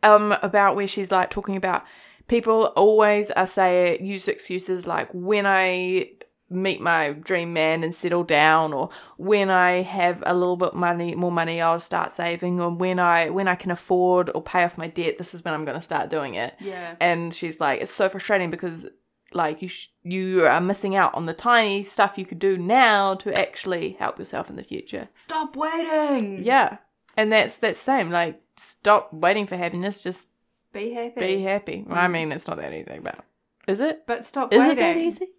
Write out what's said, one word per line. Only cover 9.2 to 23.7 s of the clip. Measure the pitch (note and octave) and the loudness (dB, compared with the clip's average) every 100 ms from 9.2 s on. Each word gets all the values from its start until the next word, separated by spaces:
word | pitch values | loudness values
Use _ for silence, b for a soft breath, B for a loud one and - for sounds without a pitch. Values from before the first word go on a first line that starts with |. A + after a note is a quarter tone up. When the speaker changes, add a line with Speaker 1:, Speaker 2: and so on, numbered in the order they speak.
| F3+ G#3 G3 | 2 2 4
Speaker 1:
I | F#3 F3+ F3+ | 4 4 2
have | F3+ F#3+ F3 F3 - | -2 0 0 0 0
a | |
little | F3+ F3+ F3+ | 0 2 0
bit | F3+ | -2
money, | - F3 F3 F3 E3 | 0 -2 -2 -4 -2
more | F3+ | -2
money, | E3+ E3 E3 | 0 -2 0
I'll | E3 E3 | 0 0
start | - F3+ F3 | -2 -4 -4
saving," | - E3+ E3+ F3+ F3+ | -4 -4 -4 -4 -2
or, | F3 | -2
"When | E3+ F#3 F3+ | -2 -2 2
I, | F3 E3+ E3 | 4 4 2
when | F#3 F#3+ | 0 0
I | F3+ | -2
can | F#3 | -4
afford | F3 - F3+ F3+ F3+ F3 | -6 0 2 4 4 2
or | - | -4
pay | E3+ F#3 | -2 0
off | F3 F3 | 0 -2
my | E3 | -10
debt, | E3+ E3 D#3 | -4 -4 -4
this | F3+ | -8
is | F3 | -10
when | E3+ | -6
I'm | D#3 D3+ | -6 -6
gonna | C3 | -8
start | - D#3 - | -6 -4 -2
doing | D#3 C#3 F#2+ | -4 -4 -6
it." | A#2 - | -6 -8
Speaker 2:
Yeah. | G3 F#3 E3+ E3+ | -12 -10 -12 -2
Speaker 1:
And | F3 E3+ E3+ | 0 0 -4
she's | E3 E3 D#3+ | -6 -8 -4
like, | D3+ C3 | -2 -2
"It's | - | -4
so | - F#3+ | 0 -2
frustrating | F#3+ - G3+ F3 | -2 -2 0 0
because, | E3 F#3 E3 - _ _ _ _ | -6 -8 -10 -14 _ _ _ _
like, | F#3 D#3+ D#3 | -4 -2 -4
you | F3+ | -10
sh-, | - - _ | -12 -14 _
you | E3+ F#3 F#3 F#3 D#3+ | -8 -6 0 4 6
are | C#3+ | 4
missing | F3+ G3+ G3+ F#3+ | 2 -2 0 2
out | F#3 - | 2 0
on | E3 | -8
the | |
tiny | D#3+ A#3+ A#3+ A3 G3 | -4 2 2 2 -2
stuff | G3 - G3+ - | -4 0 0 0
you | F#3 | -10
could | E3+ | -2
do | G3 F#3 | 0 0
now | F3 B3 A#3+ G#3 G3 F#3+ | 2 4 6 4 2 0
to | G#3 F#3+ | 0 0
actually | F#3+ - - | 0 -4 -6